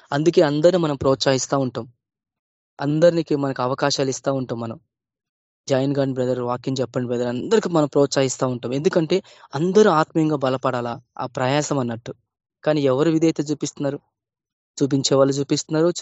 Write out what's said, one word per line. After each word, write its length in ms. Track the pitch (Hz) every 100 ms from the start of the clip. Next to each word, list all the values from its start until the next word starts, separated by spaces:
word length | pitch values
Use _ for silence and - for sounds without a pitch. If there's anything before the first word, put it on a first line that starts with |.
| -
అందుకే 300 | 147 160 175
అందరిని 360 | 151 147 165 180
మనం 180 | 160 139
ప్రోత్సహిస్తూ 640 | 139 135 143 131 - 139
ఉంటాం, 300 | 131 117 117 _ _ _ _ _ _ _ _ -
అందరికి 560 | 143 151 175 165 156 147
మనకు 260 | 139 131
అవకాశాలు 460 | 127 135 143 143 135
ఇస్తా 240 | 127 139
ఉంటాం 280 | 135 123 117
మనం. 200 | 117 - _ _ _ _ _ _ _ _ -
"జాయిన్ 260 | 131 135
కాండి 200 | 139 135
బ్రదర్, 260 | 127 127 127
వాక్యం 340 | 120 123 - 131
చెప్పండి 260 | 120 135 123
బ్రదర్," 200 | 120 123
అందరికీ 420 | 123 170 214 196
మనం 180 | 165 147
ప్రోత్సహిస్తూ 600 | 151 143 147 135 - 127
ఉంటాం. 240 | 123 120
ఎందుకంటే 500 | 135 175 185 156 180 - - -
అందరూ 360 | 143 180 190 214
ఆత్మీయంగా 460 | 156 160 165 156 147
బలపడాలా, 640 | 131 131 135 123 120 117 _ -
ఆ 80 | 131
ప్రయాసం 520 | 131 127 143 147 143
అన్నట్టు. 360 | 120 117 - - _ _ _ _
కానీ 160 | 151 151
ఎవరు 300 | 135 131 165
విధేయత 400 | 160 165 156 147
చూపిస్తున్నారు? 500 | 143 143 - 143 143 _ _ _ _ _ _ _ -
చూపించే 340 | 143 139 - 135
వాళ్ళు 180 | 139
చూపిస్తున్నారు, 580 | 139 139 147 - 156 170 170